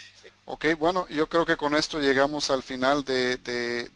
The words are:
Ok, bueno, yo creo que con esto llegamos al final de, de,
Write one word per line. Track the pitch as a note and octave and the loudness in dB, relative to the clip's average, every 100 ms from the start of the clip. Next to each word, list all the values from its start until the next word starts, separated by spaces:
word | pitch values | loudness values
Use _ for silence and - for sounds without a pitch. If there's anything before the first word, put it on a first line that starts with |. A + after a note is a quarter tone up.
| - - - _ - | -20 -20 -20 _ -14
Ok, | C3+ D3+ D#3+ | -2 0 2
bueno, | D#3+ F#3 F3+ | 2 0 -2
yo | D3 D#3 | -2 0
creo | E3+ D#3+ | 2 2
que | E3 | 0
con | D3 D3+ | 2 0
esto | - E3 | 0 0
llegamos | C#3 C3+ C#3 D3 - | 2 4 2 0 -2
al | C3+ | -2
final | - C3 C3 D3 | -2 -2 2 2
de, | C3+ C3 B2+ B2 | 0 0 0 -2
de, | - A#2+ A#2+ A#2+ - | -4 -4 -2 -4 -6